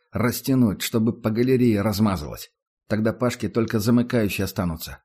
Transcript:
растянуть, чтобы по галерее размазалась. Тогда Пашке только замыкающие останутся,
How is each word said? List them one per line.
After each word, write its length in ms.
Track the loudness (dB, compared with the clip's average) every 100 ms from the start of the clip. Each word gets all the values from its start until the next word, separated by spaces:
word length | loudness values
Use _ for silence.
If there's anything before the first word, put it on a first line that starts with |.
| _
растянуть, 720 | -2 -2 -2 0 2 2 2
чтобы 360 | -2 0 0 0
по 120 | -2
галерее 500 | 0 2 4 4 4
размазалась. 680 | 2 2 0 0 -6 -12 -16 _ _ _ -6
Тогда 260 | -2 -2
Пашке 360 | 0 -2 -2 -4
только 300 | -2 0 0
замыкающие 680 | 2 2 2 0 0 -2
останутся, 580 | -4 -4 -4 -4 -10 -14